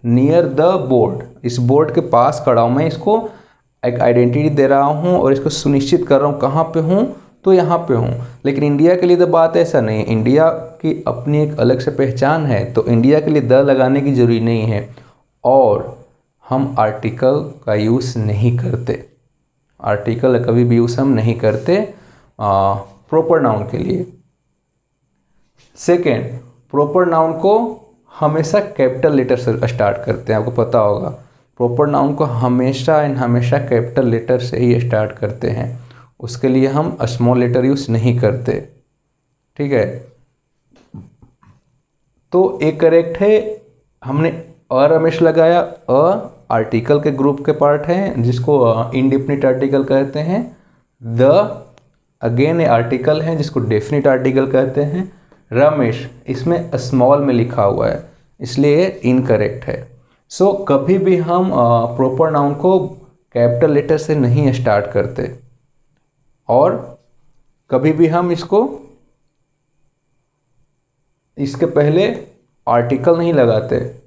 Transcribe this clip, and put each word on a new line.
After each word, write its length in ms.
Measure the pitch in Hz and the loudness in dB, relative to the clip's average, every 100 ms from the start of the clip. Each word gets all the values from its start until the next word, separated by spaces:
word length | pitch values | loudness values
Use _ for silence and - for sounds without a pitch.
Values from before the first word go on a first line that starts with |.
| 120 | 2
near 540 | 120 139 170 170 135 | 2 4 2 2 2
the 300 | 170 190 127 | 2 0 2
board।" 340 | 127 101 90 - - | 2 2 -2 -12 -10
इस 140 | 123 120 | -6 -2
board 380 | 120 139 151 131 | 2 2 2 -2
के 60 | |
पास 420 | 135 120 127 143 - | 0 2 2 0 0
खड़ा 160 | 113 | 2
हूँ 100 | 120 | 2
मैं, 160 | 131 160 | 0 -2
इसको 420 | 156 202 226 226 - _ _ _ _ 123 | -2 0 -2 -2 -16 _ _ _ _ -6
एक 140 | 120 | 0
identity 500 | 120 123 123 139 151 | 2 4 2 2 0
दे 180 | 143 135 | 2 2
रहा 160 | 139 | 2
हूँ 360 | 143 151 175 180 | 2 0 0 0
और 140 | 135 | 2
इसको 160 | 135 147 | 0 -2
सुनिश्चित 580 | 147 147 139 139 175 - | -4 0 0 2 0 2
कर 140 | 135 | 2
रहा 100 | 147 | 2
हूँ 80 | 143 | -2
कहाँ 240 | 135 147 | -2 -2
पे 160 | 165 165 | -2 -2
हूँ, 360 | 160 190 269 - - _ | 0 0 -2 -6 -20 _
तो 100 | - | 2
यहाँ 240 | 185 156 170 | 4 4 -2
पे 160 | 170 | 0
हूँ। 340 | 120 117 120 - - 135 | -2 -2 -6 -12 -6 -4
लेकिन 180 | 139 | 0
India 320 | 147 143 165 180 | 0 4 4 4
के 100 | 180 | 4
लिए 120 | 175 | 4
तो 100 | 175 | 4
बात 300 | 165 165 170 | 4 2 2
ऐसा 240 | 165 147 | 2 0
नहीं 160 | 110 110 | 0 -2
है, 60 | |
इंडिया 460 | 110 113 120 143 160 | -2 0 2 4 4
की 540 | 160 - - 160 - - | 0 -10 -6 -4 -4 -4
अपनी 360 | - 147 147 | -4 -2 0
एक 160 | 151 - | 0 0
अलग 200 | 120 127 | 0 0
से 120 | - | -2
पहचान 540 | - 135 117 135 160 147 | -2 -2 0 0 0 0
है, 280 | 107 - | -2 -2
तो 120 | - - | -2 0
India 340 | 117 127 151 | 2 4 2
के 120 | 151 | 2
लिए 100 | 151 | 0
द 120 | 117 | 4
लगाने 480 | 131 143 131 131 139 | 4 4 2 2 2
की 120 | 139 | 0
ज़रूरी 260 | 127 120 117 | 2 2 2
नहीं 220 | 113 117 | 0 0
है। 340 | 110 104 - - - _ _ _ | -2 -4 -6 -18 -20 _ _ _
और 640 | 123 135 120 98 - - - _ _ _ - | 2 4 4 2 -4 -16 -20 _ _ _ -6
हम 260 | 131 139 - | -4 -2 0
article 760 | 107 107 110 - 131 147 151 - - | -2 -2 -8 -2 -2 -2 -6 -10 -4
का 80 | |
यूज़ 460 | 104 110 123 120 117 | -2 0 0 -2 -4
नहीं 380 | 104 104 120 120 | -4 0 0 0
करते, 520 | 123 - - - - _ _ _ _ _ _ _ | -4 -4 -6 -8 -10 _ _ _ _ _ _ _
आर्टिकल 580 | 104 104 113 113 131 120 | -6 -4 -4 -2 0 2
का 60 | 123 | 2
कभी 180 | 117 | 2
भी 140 | 120 117 | 4 2
यूज़ 220 | 117 120 | 2 0
हम 80 | 135 | 0
नहीं 320 | 117 113 113 | 2 0 0
करते, 540 | 107 101 - 190 214 - - _ _ - | 0 -2 0 0 -2 -10 -20 _ _ -8
आ, 340 | 107 98 98 101 - - _ | -2 0 0 -2 -8 -20 _
proper 320 | 160 165 165 | -2 2 0
noun 280 | 131 107 101 | 0 -2 -4
के 80 | - | -6
लिए। 360 | - - 180 - _ _ _ _ _ _ _ _ _ _ _ _ _ _ _ - | -4 -4 -6 -14 _ _ _ _ _ _ _ _ _ _ _ _ _ _ _ -8
Second, 640 | - 175 165 113 - - - _ _ | 0 2 2 -2 -4 -12 -18 _ _
proper 340 | 139 147 180 175 | -2 0 0 2
noun 280 | 165 160 | 2 0
को 480 | 160 190 220 226 - - _ _ - | 0 2 2 0 -8 -20 _ _ -4
हमेशा 400 | 151 156 151 208 | -2 0 0 -2
capital 540 | 202 - 131 127 156 | -2 -2 -2 2 2
letter 240 | 143 123 123 | 2 0 0
से 300 | 120 107 117 | 0 -2 -4
start 380 | - 104 101 - | 0 -2 -2 -6
करते 280 | 110 - | -6 -2
हैं, 60 | 110 | -2
आपको 120 | 110 | -2
पता 280 | - - 120 | -2 0 2
होगा। 300 | 104 101 - - - _ _ _ | 2 0 -4 -10 -20 _ _ _
Proper 300 | 123 120 147 | -2 0 0
noun 280 | 143 139 147 | 2 0 0
को 80 | |
हमेशा 800 | 151 117 123 123 127 135 - 156 | -2 -2 0 0 0 -2 0 0
and 120 | 147 131 | 0 -2
हमेशा 420 | 123 120 123 139 | 0 0 0 -2
capital 500 | - 120 120 - 123 | 0 -2 0 -2 0
letter 320 | 113 - 127 | -2 0 -2
से 180 | 123 123 | 0 0
ही 240 | 123 120 | 2 2
start 300 | 120 110 107 | 0 -2 -2
करते 380 | - 104 - 117 | -6 -8 -4 -6
हैं, 300 | 110 120 - - - - _ | -4 -6 -10 -18 -20 -20 _
उसके 280 | 120 - 135 | -14 -4 0
लिए 200 | 131 135 | 2 2
हम 300 | 139 170 175 | 0 -4 -4
small 380 | 117 - 120 127 | -6 -2 0 2
letter 260 | 120 123 127 | 2 0 0
use 260 | 139 - | -2 -2
नहीं 280 | 113 120 120 | -2 0 0
करते, 500 | 110 104 - - - _ _ _ _ _ _ _ _ - | 0 -2 -4 -6 -8 _ _ _ _ _ _ _ _ -8
ठीक 140 | 143 | -2
है। 360 | 131 90 - - _ _ _ _ _ _ _ _ 101 95 _ - _ _ _ _ _ _ _ _ _ _ | 0 -2 -6 -18 _ _ _ _ _ _ _ _ -20 -20 _ -20 _ _ _ _ _ _ _ _ _ _
तो 280 | 180 190 - | 0 0 0
एक 180 | 151 151 | -2 2
correct 380 | 165 165 165 - | 4 4 2 0
है, 400 | 202 214 - - _ _ _ _ 120 | 2 2 0 -10 _ _ _ _ -6
हमने 240 | 143 160 165 - - _ | -2 -2 -4 -16 -20 _
अ 140 | 127 143 | 0 4
रमेश 360 | 160 160 165 | 4 2 2
लगाया, 400 | 165 165 160 175 170 - - | 2 4 4 2 -2 -8 -2
अ 400 | 131 160 208 - - _ | 2 2 0 -6 -18 _
article 500 | 117 110 117 117 147 | -2 0 -2 0 0
के 100 | 147 | 0
group 340 | 135 139 139 - | 0 0 0 -4
के 60 | |
पार्ट 300 | 147 143 147 | 0 2 0
हैं 420 | 156 180 196 - | 0 -2 -2 -2
जिसको, 360 | 120 123 151 143 | -2 -2 0 2
अ, 320 | 120 110 120 | 2 0 -2
indefinite 520 | 131 135 135 135 143 143 | 0 0 0 -2 -2 0
article 380 | 127 139 139 | 0 0 -2
कहते 360 | 135 135 139 151 | 0 -2 -2 -4
हैं, 380 | 160 196 240 - _ _ _ _ | -4 -4 -6 -14 _ _ _ _
the 440 | 117 117 131 170 208 - - _ _ _ _ _ | -8 2 4 4 2 -6 -18 _ _ _ _ _
again 380 | 120 120 147 170 | -4 0 0 2
ए 40 | 151 | 2
आर्टिकल 560 | 117 120 127 147 151 | 2 0 -2 0 0
है 140 | 156 165 | -2 -4
जिसको 240 | 143 127 | -4 -4
डेफिनेट 480 | 107 107 - 147 139 | -2 -2 0 0 2
आर्टिकल 440 | 131 131 131 135 | 2 0 0 0
कहते 300 | 131 135 143 | 0 0 -2
हैं। 300 | 143 175 185 - _ _ _ | -4 -4 -8 -12 _ _ _
रमेश 580 | 113 147 151 117 110 - - - | 2 2 2 -2 -4 -10 -16 -10
इसमें 440 | 123 165 175 170 127 | -6 -2 -4 -4 -8
स्मॉल 460 | - 131 123 143 | -2 2 4 2
में 120 | 143 | 2
लिखा 300 | 120 120 - | 0 0 0
हुआ 260 | 101 104 113 | 0 0 -4
है 200 | - - _ _ _ | -4 -12 _ _ _
इसलिए 480 | 123 123 143 147 185 | -8 0 2 4 0
incorrect 800 | - 120 127 123 107 104 - - | -2 0 0 2 0 0 -4 -10
है। 300 | - - - _ _ _ | -10 -12 -20 _ _ _
So 340 | - 190 196 - | 0 0 0 0
कभी 300 | - 175 190 | 0 2 2
भी 200 | 170 180 | 2 0
हम, 340 | 160 175 185 | 0 0 0
अ, 340 | 147 120 117 120 | 2 2 2 0
proper 460 | 123 131 131 160 | 0 -2 2 0
noun 240 | 151 143 143 | 2 0 0
को 240 | 185 190 - - - _ _ | 2 2 -2 -10 -20 _ _
capital 380 | 120 120 120 160 | 0 0 2 2
letter 260 | 147 143 156 | 2 0 -2
से 180 | 151 151 | 0 0
नहीं 360 | 123 131 143 | 2 2 2
start 400 | 120 120 104 101 | 0 0 0 0
करते 480 | 101 - - 120 - - _ _ _ _ _ _ _ _ _ - | -4 -4 -6 -8 -10 -20 _ _ _ _ _ _ _ _ _ -2
और 500 | 117 165 156 - - _ _ _ _ _ _ _ | 2 2 0 -10 -20 _ _ _ _ _ _ _
कभी 200 | 127 147 | -2 0
भी 160 | 156 165 | 2 2
हम 240 | 170 175 | 2 -2
इसको, 480 | 170 - 196 269 - - _ _ _ _ _ _ _ _ _ _ _ _ _ _ _ _ _ _ _ _ _ _ _ _ - | -4 -2 -2 -2 -8 -20 _ _ _ _ _ _ _ _ _ _ _ _ _ _ _ _ _ _ _ _ _ _ _ _ -8
इसके 280 | 139 - 165 | -8 -4 -2
पहले 600 | - 147 165 214 233 - _ _ _ - | 0 2 2 0 -4 -14 _ _ _ -2
article 500 | 120 120 135 147 165 | 0 0 0 0 2
नहीं 160 | 170 | 2
लगाते। 640 | 156 117 110 - 123 123 - | 2 2 0 -2 -6 -6 -14